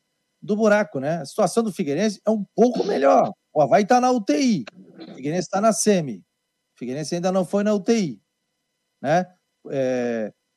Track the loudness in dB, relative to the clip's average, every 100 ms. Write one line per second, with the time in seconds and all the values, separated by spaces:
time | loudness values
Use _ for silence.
0 | _ _ _ _ -6 0 2 2 0 -6
1 | -6 -6 -6 -2 0 0 -2 -2 -4 -2
2 | -2 -2 -2 -2 -2 2 2 2 -2 2
3 | 4 4 2 -4 _ 0 4 4 4 2
4 | 2 0 0 0 2 0 -4 -14 -20 -20
5 | -20 -10 -6 -4 -4 0 0 2 2 0
6 | 0 -8 -16 _ _ _ _ -12 -10 -8
7 | -6 -4 -2 0 0 -2 0 0 0 0
8 | -2 -6 _ _ _ _ _ _ _ _
9 | 0 0 -2 _ _ _ -8 -4 -2 -2
10 | -2 -4 -6 -10 _